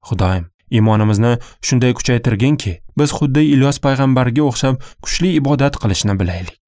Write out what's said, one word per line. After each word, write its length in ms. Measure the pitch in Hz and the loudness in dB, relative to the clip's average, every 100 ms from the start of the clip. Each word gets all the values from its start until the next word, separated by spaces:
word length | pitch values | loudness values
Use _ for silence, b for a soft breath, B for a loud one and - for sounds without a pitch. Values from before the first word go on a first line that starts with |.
| - | -8
Xudoyim, 400 | 98 92 92 85 _ _ | -2 0 -2 -6 _ _
iymonimizni 680 | 117 110 107 107 104 113 120 B B | 0 2 2 2 2 2 0 B B
shunday 320 | - 127 123 | -2 0 2
kuchaytirginki, 800 | 127 - 120 120 107 127 147 - 85 - - | 0 0 0 0 0 2 0 -2 -8 -10 -2
biz 120 | 147 | -2
xuddi 320 | - 143 135 | 0 0 2
Ilyos 380 | 156 139 139 143 | 4 4 2 0
payg'ambarga 640 | 143 135 135 127 123 120 | -2 0 2 2 2 0
o'xshab 320 | 147 120 135 127 B B | 0 0 -2 -2 B B
kuchli 320 | - - 180 | -8 -2 0
ibodat 460 | 160 139 143 139 - | 0 0 0 0 0
qilishni 320 | 107 95 101 98 | -2 0 -2 -2
bilaylik. 380 | 92 87 90 - | -2 -4 -10 -16